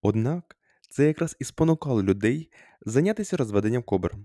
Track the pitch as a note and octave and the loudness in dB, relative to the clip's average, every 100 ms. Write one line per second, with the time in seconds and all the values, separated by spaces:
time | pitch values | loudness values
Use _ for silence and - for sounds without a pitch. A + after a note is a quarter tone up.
0 | G#2 G#2+ A2+ E3+ - - _ _ _ - | 0 0 -2 -4 -10 -20 _ _ _ 0
1 | D3 D3+ E3 - B2+ - D#3+ D#3+ D3 A#2+ | 2 2 -6 -6 -12 -2 0 2 0 0
2 | G2 G2 G#2+ C#3+ D#3+ _ - _ - A#2 | 2 2 2 0 -6 _ -20 _ -2 2
3 | F3+ A3 G#3 F#3 A#2 G#2 G#2+ B2 A#2 F#2+ | 2 0 -4 -2 0 2 2 -2 0 -2
4 | F2 - | -2 -6